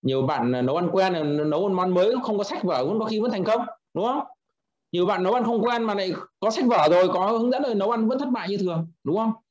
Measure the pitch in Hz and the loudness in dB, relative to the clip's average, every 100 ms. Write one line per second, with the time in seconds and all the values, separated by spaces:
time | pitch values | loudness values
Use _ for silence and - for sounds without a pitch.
0 | 135 135 131 143 120 123 123 151 175 185 | 0 0 0 0 0 0 0 0 0 2
1 | 190 175 151 147 151 151 202 185 185 180 | 2 0 -2 0 0 0 0 0 2 2
2 | 190 254 247 208 202 - 180 143 135 220 | 2 2 -2 -2 -2 -4 -2 -2 -2 -2
3 | 220 220 233 214 180 226 233 - _ - | -2 -2 -2 -2 0 0 -2 -12 _ -4
4 | 214 285 - - _ _ _ _ _ 175 | -2 -2 -6 -14 _ _ _ _ _ -2
5 | 180 190 185 247 233 233 220 240 226 202 | 0 0 0 0 0 0 0 0 -2 -2
6 | 185 170 - _ 202 220 254 220 151 175 | -4 -6 -10 _ -4 0 2 4 6 6
7 | 185 185 190 226 240 269 285 214 196 233 | 4 2 0 0 0 0 0 0 0 0
8 | 220 262 285 240 180 202 185 165 165 - | 0 0 -2 -2 -2 -2 -2 -2 -6 -8
9 | - 180 226 220 _ | -4 -2 0 -4 _